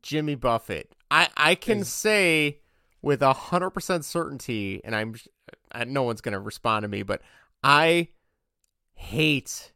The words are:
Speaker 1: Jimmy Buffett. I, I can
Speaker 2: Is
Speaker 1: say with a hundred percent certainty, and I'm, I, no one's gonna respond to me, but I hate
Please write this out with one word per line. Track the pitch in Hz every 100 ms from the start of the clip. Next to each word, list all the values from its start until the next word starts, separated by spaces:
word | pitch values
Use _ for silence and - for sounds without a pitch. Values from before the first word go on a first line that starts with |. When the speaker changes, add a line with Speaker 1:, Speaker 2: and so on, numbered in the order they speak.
Speaker 1:
Jimmy | - 151 151
Buffett. | 139 123 117 - 82 - _ _
I, | 151 170 -
I | 151
can | 180 - 214
Speaker 2:
Is | 180
Speaker 1:
say | - 214 214 180 160 147 143 _ _ _ _
with | 139 139
a | 139
hundred | 135 - 180 185
percent | 196 - 175
certainty, | 147 175 147 139 - 110 98 95
and | - 110
I'm, | 110 113 - _ - - _
I, | 117
no | 120 139
one's | 123 113
gonna | - 98
respond | 104 - 117 107
to | 104
me, | 101
but | 98 95 - - _ _
I | 131 147 165 170 165 _ _ _ _ _ _ _ _
hate | - - 117 156 139 - - -